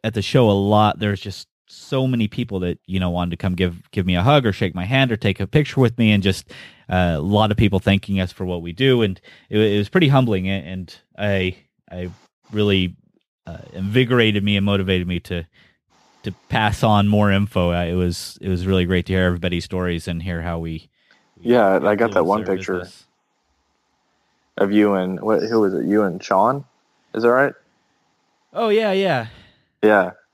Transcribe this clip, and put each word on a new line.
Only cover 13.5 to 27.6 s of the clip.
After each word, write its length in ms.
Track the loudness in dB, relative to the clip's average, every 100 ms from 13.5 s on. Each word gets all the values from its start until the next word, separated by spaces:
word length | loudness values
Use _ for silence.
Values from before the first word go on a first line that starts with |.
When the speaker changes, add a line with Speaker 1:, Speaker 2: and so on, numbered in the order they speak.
| -18 -16
Speaker 1:
invigorated 680 | -8 0 0 2 2 2 2
me 140 | 0 0
and 80 | 0
motivated 420 | 0 0 -2 -2
me 120 | -6
to, 240 | -6 -10 -10 _ _ _ _ _ _ _
to 80 | -14 -14 _
pass 340 | 0 2 2
on 240 | 2 4 4
more 240 | 2 4
info. 420 | 2 0 0 0
Uh, 120 | 0 -2
it 100 | -2
was, 420 | -2 -4 -12 -12
it 80 | -6
was 180 | -4 0
really 180 | 0 2
great 220 | 0 0
to 60 |
hear 100 | 0
everybody's 420 | 0 0 -4 -6 -6
stories 420 | -6 -4 -4 -6
and 140 | -8
hear 220 | -6 -8
how 160 | -6 -8
we, 300 | -8 -12 _ _ _ _ _ _
we 140 | 2
Speaker 2:
Yeah, 240 | 4 4 4
I 40 | 2 0
Speaker 1:
got 20 |
Speaker 2:
got 140 | 0
that 60 | 2
Speaker 1:
Dylan 40 | 0
Speaker 2:
one 200 | 0 -2
Speaker 1:
Sir 60 |
with 80 | -6
Speaker 2:
picture 220 | -4 -8
Speaker 1:
us. 240 | -8 -20 _ _ _ _ _ _ _ _ _ _ _ _ _ _ _ -4
Speaker 2:
of 140 | 2
you 220 | 4 4
and, 260 | 2 -2 -4
what, 220 | -2 0
who 160 | 0 0
was 140 | 0
it? 120 | 0 0
You 180 | 0
and 180 | 0 -4
Sean? 420 | -2 0 0 -2 -10 _ _ _ _
Is 100 | -2
that 60 | 2
right? 220 | 2 0 -4